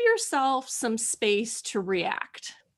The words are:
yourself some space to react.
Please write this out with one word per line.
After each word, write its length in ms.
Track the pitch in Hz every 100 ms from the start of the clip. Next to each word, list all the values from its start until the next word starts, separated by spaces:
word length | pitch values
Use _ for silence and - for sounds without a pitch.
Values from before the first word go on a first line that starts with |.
yourself 640 | 480 453 - 285 269 262 262
some 280 | - 240 226
space 640 | - - 214 208 233 -
to 160 | - 214
react. 760 | 185 185 180 - - - - - _